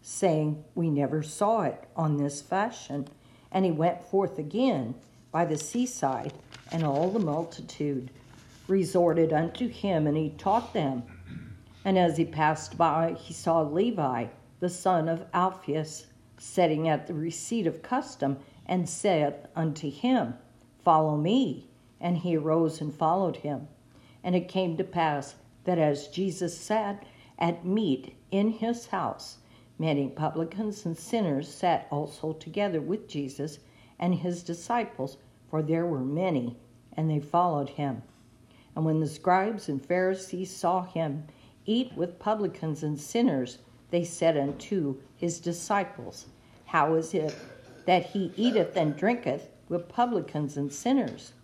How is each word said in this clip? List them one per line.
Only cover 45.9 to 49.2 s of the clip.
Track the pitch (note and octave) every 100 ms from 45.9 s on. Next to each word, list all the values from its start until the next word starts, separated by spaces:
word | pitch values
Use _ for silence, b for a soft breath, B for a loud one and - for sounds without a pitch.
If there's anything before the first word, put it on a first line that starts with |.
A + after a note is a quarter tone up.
| - - - - B B B
How | - E3 D3
is | D#3+ D#3+
it | F#3+ D3+ - - - - -
that | - F#3 F3+
he | G3+ F3+ -
eateth | A#3+ A3 E3+
and | F#3 D#3 C#3+
drinketh | G3 A#3+